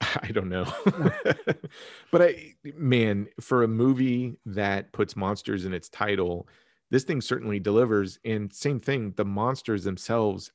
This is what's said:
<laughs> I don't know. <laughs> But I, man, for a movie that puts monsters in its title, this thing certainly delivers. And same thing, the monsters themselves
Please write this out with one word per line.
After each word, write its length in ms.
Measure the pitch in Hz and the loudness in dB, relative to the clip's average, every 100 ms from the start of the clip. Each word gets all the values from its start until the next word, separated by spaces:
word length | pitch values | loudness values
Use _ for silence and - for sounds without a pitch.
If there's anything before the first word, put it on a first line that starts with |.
<laughs> 220 | - - | -6 -4
I 60 | - | -4
don't 160 | 104 95 | -2 0
know. 180 | 92 90 - - | -2 -2 -2 0
<laughs> 280 | 190 156 - - 147 - 151 151 - - - - | 2 2 0 0 -2 -2 -6 -8 -18 -20 -20 0
But 120 | 165 | 6
I, 320 | 175 - - - 143 | 6 4 -10 -20 -16
man, 540 | 147 147 123 110 101 104 - | -2 2 4 4 0 -4 -8
for 220 | - 127 | 0 2
a 60 | 117 | 4
movie 680 | 110 127 127 131 123 123 117 - | 4 2 2 2 0 -2 -8 -8
that 460 | 98 101 98 - | -2 0 0 -4
puts 220 | - 101 | -2 -2
monsters 500 | - 98 101 - 98 | -2 -2 -2 -4 -4
in 80 | 92 | -4
its 160 | 90 - | -6 -8
title, 600 | - 104 98 87 87 - _ _ _ - | -4 -2 0 0 -2 -10 _ _ _ -2
this 140 | 131 | 0
thing 160 | 131 151 | 0 -2
certainly 400 | - 127 117 104 | -2 -4 -2 -2
delivers. 580 | 98 104 123 107 98 - | 2 4 4 2 0 -4
And 280 | 113 110 101 | -4 -4 -4
same 280 | - 143 135 | -4 -4 -2
thing, 320 | 120 135 107 92 | -2 -2 -2 -2
the 80 | |
monsters 600 | 101 101 117 131 - 107 | -2 0 -2 -2 -2 -2
themselves 640 | 92 92 - 113 107 95 - | -2 -6 -2 0 0 -2 -8